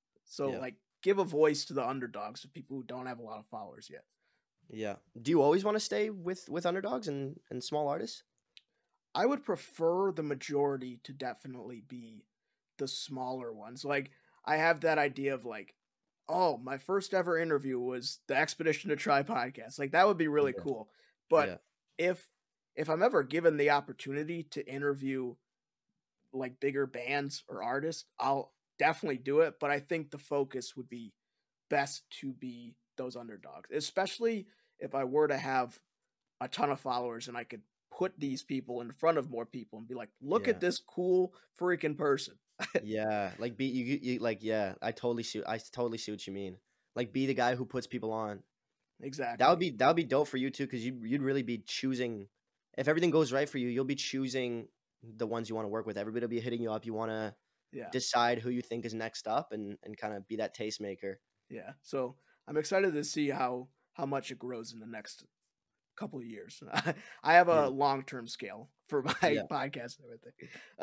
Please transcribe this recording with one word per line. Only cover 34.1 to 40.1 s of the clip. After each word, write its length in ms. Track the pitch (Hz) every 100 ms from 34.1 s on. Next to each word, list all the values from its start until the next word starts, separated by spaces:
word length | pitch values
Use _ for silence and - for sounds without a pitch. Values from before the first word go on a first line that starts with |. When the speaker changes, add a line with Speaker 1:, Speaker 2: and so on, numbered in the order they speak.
| - 226 220 - _ _ -
Speaker 1:
if 160 | 131 135
I 100 | 127
were 220 | 147 147
to 100 | 135
have 420 | 135 131 120 - _ _ _ _ _ -
a 60 | 123
ton 220 | - 143
of 80 | 139
followers 460 | 135 123 123 117 117
and 80 | 120
I 80 | 117
could 180 | 110 - _ _
put 280 | - 185 160
these 240 | 143 131
people 380 | - 135 123 120
in 100 | 117
front 260 | - 165 156
of 100 | 131
more 140 | 117 113
people 320 | 127 113 110
and 80 | 113
be 80 | 123
like, 160 | 110